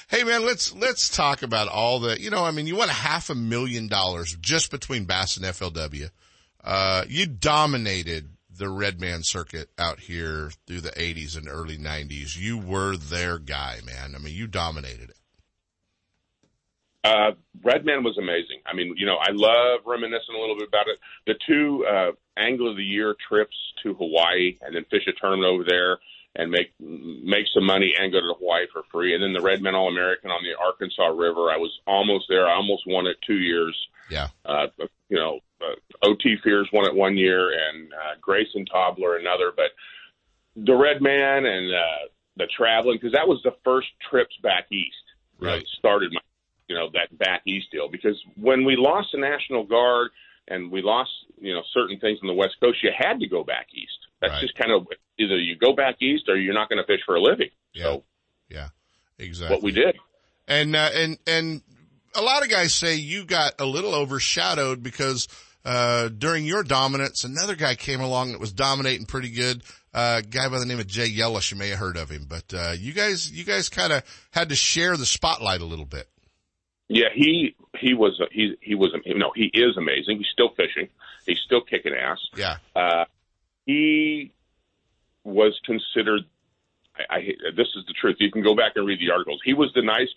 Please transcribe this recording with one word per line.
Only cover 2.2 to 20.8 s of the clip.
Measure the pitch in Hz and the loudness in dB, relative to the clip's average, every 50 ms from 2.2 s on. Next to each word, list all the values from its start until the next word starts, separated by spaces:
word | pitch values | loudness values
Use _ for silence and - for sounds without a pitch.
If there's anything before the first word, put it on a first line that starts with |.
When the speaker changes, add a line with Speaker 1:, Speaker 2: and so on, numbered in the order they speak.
Speaker 1:
you | - 214 | -4 -4
know, | 208 185 170 | -2 -2 -2
I | 165 | -2
mean, | 156 151 151 | -2 -4 -6
you | 160 175 | -4 -2
won | 214 233 175 | 0 0 0
a | 127 | 0
half | 104 110 147 156 170 - - | -2 -2 -2 -2 -2 -4 -6
a | 147 | -6
million | 120 117 113 117 120 127 127 120 113 110 104 | -4 -4 -2 -2 -2 -4 -4 -6 -6 -6 -4
dollars | 104 98 92 92 90 85 85 82 82 82 | -2 -2 0 -2 -2 -4 -6 -8 -10 -8
just | - - 156 165 - - | -4 -2 0 0 0 -2
between | - 135 - - 135 113 95 | -4 -8 -8 -6 -6 -4 -4
Bass | 87 92 92 95 - - | -2 -2 -2 -2 -2 -4
and | 95 92 | -4 -6
F | 92 92 - 95 | -6 -6 -6 -8
L | 90 | -8
W. | 80 82 78 73 71 69 73 - - _ _ _ _ _ _ _ _ _ - | -8 -8 -8 -8 -8 -10 -12 -12 -14 _ _ _ _ _ _ _ _ _ -8
Uh, | - 95 95 95 95 95 92 90 - | -4 -2 0 2 2 0 0 -2 -4
you | 135 165 196 | -4 -4 -4
dominated | 160 127 92 - 151 151 151 151 147 139 123 113 104 95 90 80 85 82 78 73 73 - _ _ _ 90 | -4 -4 -2 0 2 4 4 2 2 0 -2 -2 -4 -4 -4 -4 -6 -8 -8 -10 -12 -18 _ _ _ -14
the | 87 98 98 | -10 -8 -8
Redman | 92 98 101 101 92 85 92 90 87 85 82 | -6 -4 -4 -4 -4 -4 -6 -6 -6 -6 -4
circuit | - - 90 82 - - 80 76 - _ - | -6 -6 -6 -8 -10 -12 -14 -14 -12 _ -4
out | 85 82 78 - | -4 -4 -4 -6
here | - - 87 85 82 80 78 78 78 76 82 - _ | -12 -12 -10 -8 -8 -6 -6 -8 -8 -10 -14 -16 _
through | - 87 87 80 | -12 -12 -10 -10
the | 80 - 78 | -10 -8 -6
eighties | 87 85 82 82 78 76 82 | -6 -6 -6 -8 -10 -12 -12
and | 80 76 73 | -12 -12 -12
early | 71 82 82 78 78 76 | -12 -10 -10 -10 -10 -10
nineties. | 76 76 76 76 71 71 73 71 69 69 73 | -10 -10 -8 -8 -10 -10 -12 -12 -12 -12 -10
You | 85 95 110 117 110 | -8 -8 -6 -6 -6
were | 98 90 95 98 98 98 95 | -6 -6 -4 -4 -2 -2 -4
their | 85 73 71 87 87 90 87 85 82 | -6 -6 -6 -6 -4 -4 -4 -4 -6
guy, | 73 69 71 69 69 65 60 55 55 | -8 -8 -8 -8 -8 -8 -10 -12 -14
man. | 60 64 64 65 69 69 | -14 -14 -14 -14 -14 -14
I | 69 | -14
mean, | 73 76 78 | -14 -12 -12
you | 95 117 | -10 -10
dominated | 107 - 90 85 82 78 76 67 64 58 55 60 57 | -8 -6 -4 -4 -4 -6 -8 -12 -12 -14 -16 -18 -20
it. | - _ _ _ _ _ _ _ _ _ _ _ _ _ _ _ _ _ _ _ _ _ _ _ _ _ _ _ _ _ _ _ _ _ _ _ _ _ - | -20 _ _ _ _ _ _ _ _ _ _ _ _ _ _ _ _ _ _ _ _ _ _ _ _ _ _ _ _ _ _ _ _ _ _ _ _ _ 2
Speaker 2:
Uh, | 107 110 104 107 107 - - _ _ - - - | 4 4 4 4 2 0 -2 _ _ -14 -4 0
Redman | 117 131 156 147 151 143 135 120 | 2 2 2 2 0 0 0 0
was | 113 104 101 | -2 -2 -2
amazing. | 98 87 87 85 - - 64 69 - | -2 -2 -2 -2 -4 -6 -10 -14 -12
I | - 90 | -8 -6
mean, | 90 87 87 85 | -6 -6 -4 -4
you | 87 98 | -2 0
know, | 101 92 | 0 0
I | 76 80 98 101 | 2 0 0 2
love | 104 107 110 117 120 123 123 123 113 - | 4 6 6 6 6 6 4 2 2 0
reminiscing | 117 120 117 117 113 117 117 - - 113 | -4 -4 -4 -4 -4 -4 -6 -6 -8 -8
a | 110 | -6
little | 110 110 107 | -4 -4 -4
bit | 104 107 104 | -4 -4 0
about | - 104 | 0 0